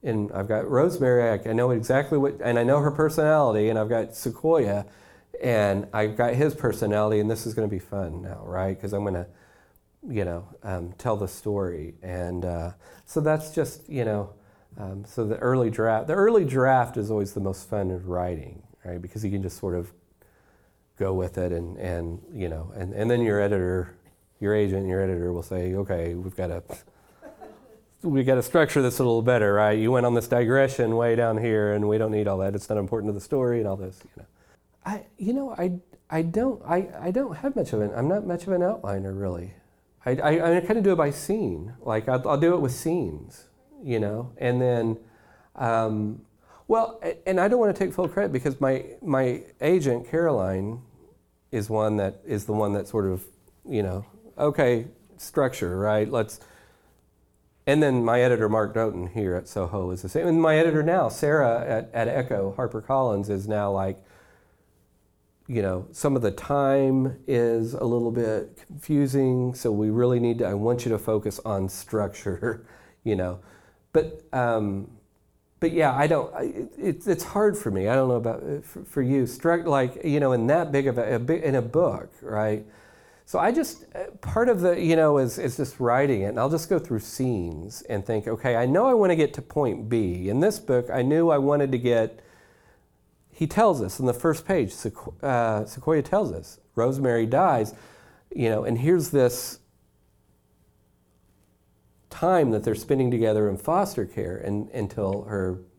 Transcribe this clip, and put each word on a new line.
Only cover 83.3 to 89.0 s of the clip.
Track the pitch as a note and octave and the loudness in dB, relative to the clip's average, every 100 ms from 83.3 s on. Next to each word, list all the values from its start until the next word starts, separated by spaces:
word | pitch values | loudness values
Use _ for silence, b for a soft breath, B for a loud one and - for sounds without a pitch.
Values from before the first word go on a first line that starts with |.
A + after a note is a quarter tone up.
| - | 0
I | F3+ | 0
just, | B3+ D4 - - - | 0 -2 -6 -16 -14
uh, | F#3+ - | -12 -12
part | - - A#3+ | -4 0 2
of | G#3+ | 4
the, | F3+ F3 | 2 2
you | E3 E3 | 4 6
know, | D#3 D3 | 6 6
is, | B2+ A#2 | 2 0
is | C3 B2 | -6 -4
just | C#3 - | -6 -2
writing | A#2+ B2 C#3+ A#2 | 2 4 4 2
it, | G2 | 0
and | A#2+ | 0
I'll | B2+ | 0
just | D#3+ D#3+ | 0 0
go | F3+ | -2
through | - A2+ | 0 -6
scenes | - - C3 A2+ E2+ D#2 F2+ - | -6 -4 -2 -2 -4 -8 -12 -14
and | - G#2+ F#2+ | -6 -6 -2
think, | A2 G#2 | -2 -2
"Okay, | A2 C3 A#2 | -4 0 0
I | B2 | 2
know | D#3 B3+ | 2 4
I | |
wanna | A#3+ | 4